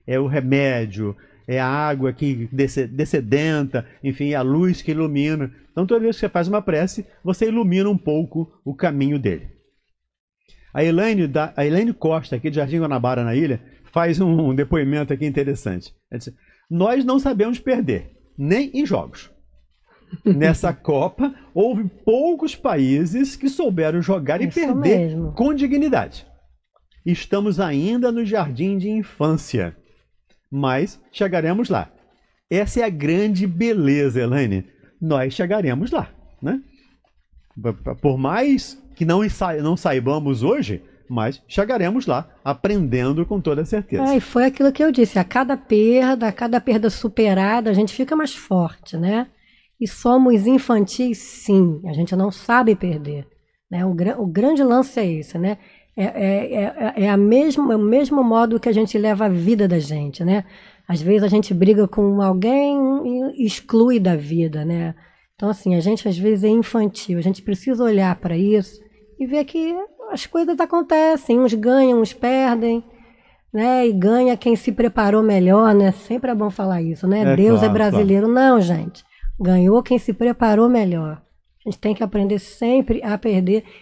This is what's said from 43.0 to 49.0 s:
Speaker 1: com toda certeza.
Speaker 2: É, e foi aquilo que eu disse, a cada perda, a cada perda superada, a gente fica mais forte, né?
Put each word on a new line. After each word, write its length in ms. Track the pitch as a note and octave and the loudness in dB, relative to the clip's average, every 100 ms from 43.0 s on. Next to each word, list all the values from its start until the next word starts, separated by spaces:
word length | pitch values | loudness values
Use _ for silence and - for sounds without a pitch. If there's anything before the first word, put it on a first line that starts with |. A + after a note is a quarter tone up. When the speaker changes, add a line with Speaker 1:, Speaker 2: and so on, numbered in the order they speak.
| B2 D3+ E3+ | 0 -2 -2
Speaker 1:
com 160 | G3+ | -4
toda 240 | D#3+ D3 D#3 | -2 -2 -2
certeza. 480 | G#3+ G3+ - C4+ | -4 -4 -2 0
Speaker 2:
É, 20 | C#4 | 0
e 60 | |
foi 240 | - A#3+ C4 | 0 0 0
aquilo 260 | C4 C#4 | 2 -2
que 100 | C4+ | 2
eu 120 | D#4 | 0
disse, 260 | B3+ A3+ G3 | 2 0 0
a 40 | F3+ | -2
cada 320 | A#3+ C4 C4+ | -2 -2 -4
perda, 720 | - G#3+ A3 B3+ B3+ C4 A3 | 0 2 4 4 2 0 -2
a 20 | |
cada 300 | F#3+ A#3+ A#3+ | -4 -2 -2
perda 280 | C4 G#3+ G#3+ | 0 0 0
superada, 800 | - A3+ - G#3+ F#3+ G3 A#3 A3 | -2 -6 0 2 2 2 0 0
a 40 | |
gente 200 | G3 G#3 | 0 0
fica 220 | - C4 D#4 | -2 -2 -2
mais 180 | D4 | -4
forte, 600 | - - F#3 E3+ - - | -8 -2 0 0 -6 -12
né? 320 | E3 | -4